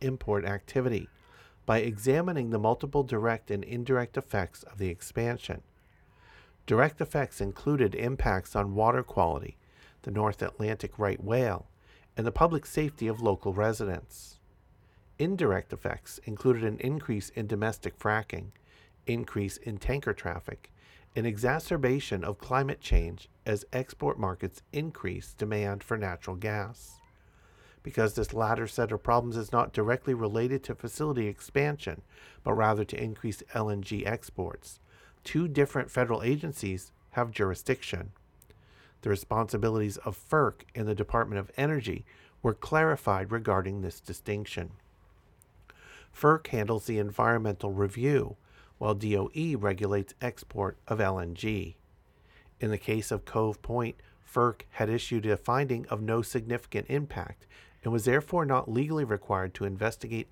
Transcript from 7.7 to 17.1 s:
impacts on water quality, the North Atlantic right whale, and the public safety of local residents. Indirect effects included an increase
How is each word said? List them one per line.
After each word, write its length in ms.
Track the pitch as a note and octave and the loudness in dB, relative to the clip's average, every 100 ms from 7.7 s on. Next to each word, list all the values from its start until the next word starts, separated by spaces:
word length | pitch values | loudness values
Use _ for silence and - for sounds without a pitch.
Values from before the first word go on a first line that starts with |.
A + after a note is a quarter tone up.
| D3 G#2 | 4 2
impacts 640 | - A#2+ - A#2 F#2+ - G#2 | 2 -4 0 2 2 0 -2
on 180 | G2+ | 0
water 280 | G2 A2+ B2+ | 2 4 2
quality, 560 | - - E2+ C#2+ - - _ _ - _ | 0 2 2 2 -6 -14 _ _ -20 _
the 100 | - | -6
North 300 | G#2 G#2+ G2 | 0 0 0
Atlantic 580 | F#2+ - G#2+ A2 - - | -6 -2 -4 -4 -6 0
right 240 | G2+ - | 0 0
whale, 440 | G2 A#2+ A#2+ F2+ - _ _ - _ - | 0 2 2 -2 -8 _ _ -20 _ -4
and 80 | A#2 | -2
the 60 | |
public 320 | - E3 D3+ | 4 4 4
safety 440 | - D3+ D3+ - A2+ | -2 -2 -2 -2 -4
of 120 | A2 | 0
local 320 | A2+ F#2+ G2+ | 2 2 0
residents. 880 | F#2+ A2 A2 G2+ F2 - - - - _ _ _ - _ _ _ - | 0 0 0 -2 -4 -8 -18 -20 -20 _ _ _ -20 _ _ _ -2
Indirect 520 | E3 F#3+ C3 F#2 - | -2 2 4 2 0
effects 440 | - F2+ E2 - - | -6 -6 -6 -10 -14
included 400 | - G#2 C3 A#2 | -10 2 4 4
an 140 | A2+ G#2+ | 2 0
increase 500 | B2+ D3+ - | -2 -2 -2